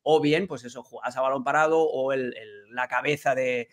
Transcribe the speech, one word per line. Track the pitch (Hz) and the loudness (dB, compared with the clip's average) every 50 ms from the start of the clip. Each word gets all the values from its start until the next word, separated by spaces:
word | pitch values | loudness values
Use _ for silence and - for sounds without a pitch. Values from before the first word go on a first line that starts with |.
| _ | _
o | 143 156 156 | 2 4 4
bien, | 151 147 151 165 202 180 | 4 4 2 2 0 -2
pues | 151 120 123 | -8 -12 -12
eso, | 120 123 127 117 | -14 -14 -16 -16
jugadas | - 120 107 104 123 123 | -16 -16 -8 -8 -6 -4
a | 127 | 0
balón | 131 131 135 139 123 | 0 0 0 0 0
parado | 139 143 151 156 156 160 160 | 2 4 4 4 4 4 4
o | 160 156 - 135 131 131 135 | 2 2 0 0 0 0 0
el, | 135 127 123 - | 0 -2 -4 -6
el, | - 113 107 104 104 104 104 117 | -10 -14 -16 -18 -20 -20 -12 -6
la | 123 127 - | -4 -4 -2
cabeza | 123 123 131 143 147 139 - 143 131 | -2 -2 0 0 -2 0 0 0 0
de, | 131 131 127 123 120 117 - | 0 0 0 -2 -2 -4 -8